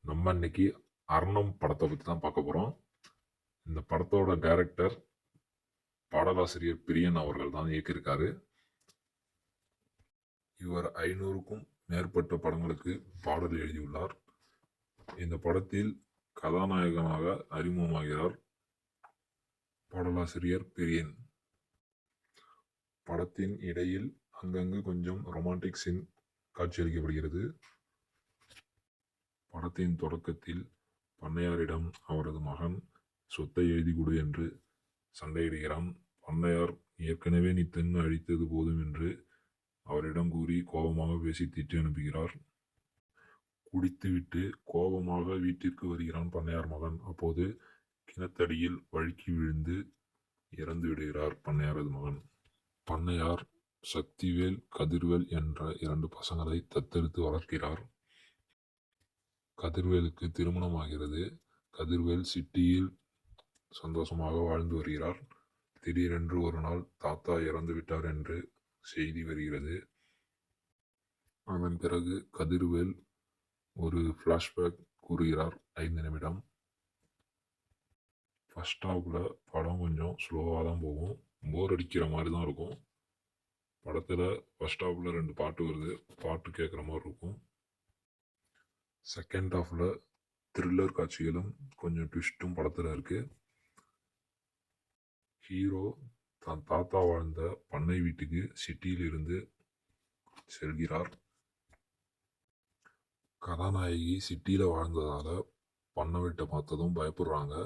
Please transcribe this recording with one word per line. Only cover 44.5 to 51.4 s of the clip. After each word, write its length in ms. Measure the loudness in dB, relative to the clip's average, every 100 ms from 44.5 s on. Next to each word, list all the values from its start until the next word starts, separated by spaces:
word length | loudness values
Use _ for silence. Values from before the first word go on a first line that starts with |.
| -6
கோபமாக 720 | -4 0 2 2 0 0 0 0
வீட்டிற்கு 480 | 0 0 -2 -2 -4
வருகிறான் 400 | -4 -4 -2 -2
பண்ணையார் 380 | -2 -2 -2 -2
மகன். 240 | -4 -4 -6
அப்போது 440 | -8 -2 -2 0 -2 -2 -16 _ _ _ -18
கிணத்தடியில் 720 | -8 -8 0 0 2 0 -2 -6
வழுக்கி 400 | -4 -4 -4 -4
விழுந்து 460 | 0 0 0 -2 -4 -6 _ _ _ _ _ _
இறந்து 360 | -10 -6 -2 -2
விடுகிறார் 520 | -2 -4 -2 -2 -2